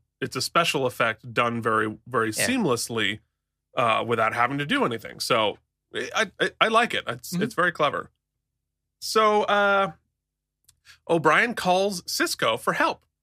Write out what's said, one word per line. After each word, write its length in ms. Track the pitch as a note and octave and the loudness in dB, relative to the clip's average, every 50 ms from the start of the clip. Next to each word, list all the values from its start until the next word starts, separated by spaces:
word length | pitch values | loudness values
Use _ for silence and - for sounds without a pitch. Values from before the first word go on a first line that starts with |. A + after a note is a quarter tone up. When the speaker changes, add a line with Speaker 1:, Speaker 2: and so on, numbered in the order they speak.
| _ _ _ - | _ _ _ -10
Speaker 1:
it's 160 | C3 A#2+ - | -8 -6 -6
a 40 | C3 | -6
special 460 | - - - E3+ E3+ - - D3 C3+ | -6 0 0 0 2 2 0 0 0
effect 480 | B2 - - B2+ A2+ A2 - - B2 A2 | -2 0 0 0 0 -2 -4 -8 -6 -2
done 260 | B2+ A#2+ A#2 A#2 A#2 | 0 0 0 0 -2
very, 380 | A2+ A#2+ A2 A2 G#2+ A2 G#2+ - - | 0 0 2 2 0 -2 -4 -8 -12
very 220 | - B2+ A#2+ A2+ A2 A2 | -4 -2 -2 0 0 0
Speaker 2:
Yeah. 120 | - A2+ | 0 0
Speaker 1:
seamlessly, 720 | - C4 C4 G#3 D3 A#2+ A2+ - - A#2+ A2+ G#2 G2 G#2+ G#2 _ _ _ _ _ _ _ _ _ _ - | 0 0 0 2 0 0 0 -2 -4 -2 -2 -2 -2 -2 -6 _ _ _ _ _ _ _ _ _ _ -2
uh, 280 | - B2 A2+ G#2+ G#2+ G#2+ | 0 2 2 2 0 0
without 260 | A2+ A#2+ A2+ A2 A2 A2 | -2 0 0 0 0 2
having 240 | A#2+ A#2+ B2 C#3+ C#3 | 2 0 0 0 -2
to 80 | C#3+ | -2
do 180 | D3 B3+ C#4+ A#3 | -2 0 0 0
anything. 340 | D3 A#2 G#2+ - B1+ B1+ - | -2 -2 -6 -10 -12 -12 -8
So 400 | - - C3 A2+ A2 G2+ - - _ _ _ _ _ _ - G#2 - - - | -2 0 2 2 2 0 -2 -4 _ _ _ _ _ _ -10 -8 -8 -4 -2
I, 160 | G3 A3 F#3 - - | -2 -2 -2 -2 -2
I, 100 | - F#3+ - - | -2 -2 0 0
I 80 | - A3 | 0 2
like 260 | A3+ A3 A#3+ - - | 4 2 2 2 -2
it. 80 | G3 - - | -4 -4 -6
It's, 240 | A#2+ B2 - - F3+ | -8 -8 -8 -6 -4
Speaker 2:
Mm-hmm. 80 | F3 | -4
Speaker 1:
it's 120 | G3+ B3+ - | -4 -2 0
very 180 | - F3 F3 | 0 0 0
clever. 380 | E3+ - D3+ C#3 - E2+ - - _ _ _ _ _ _ _ _ _ _ _ _ _ _ _ _ _ - | 0 0 -2 -2 -2 -4 -8 -10 _ _ _ _ _ _ _ _ _ _ _ _ _ _ _ _ _ -14
So, 420 | - - - A3 A3 G#3+ G#3 G#3 | -8 -2 2 2 4 4 4 2
uh, 500 | G#3 - G#3 G3+ G3+ G3+ G3+ G3 G3 F#3 - _ _ _ _ _ _ _ _ _ _ _ _ _ _ _ _ _ _ - - _ _ - | 2 2 2 2 2 2 2 2 0 -2 -4 _ _ _ _ _ _ _ _ _ _ _ _ _ _ _ _ _ _ -20 -20 _ _ 0
O'Brien 440 | E3+ E3+ C#3+ D#3 D3+ F3+ A3 B3 A3 | 0 4 6 6 6 6 4 2 -2
calls 480 | - - F#3 F3+ F#3 G3 G#3 G3+ F3 - | -2 0 2 2 2 2 0 -4 -6 -8
Cisco 500 | - - - E4 E4 - - D3 A#2 A2 | -6 -4 -2 -2 -2 -2 -2 0 0 0
for 160 | - - G3 E3+ | 0 -2 -2 0
help, 300 | - D4 D#4+ - - _ _ _ _ | 0 0 0 -2 -4 _ _ _ _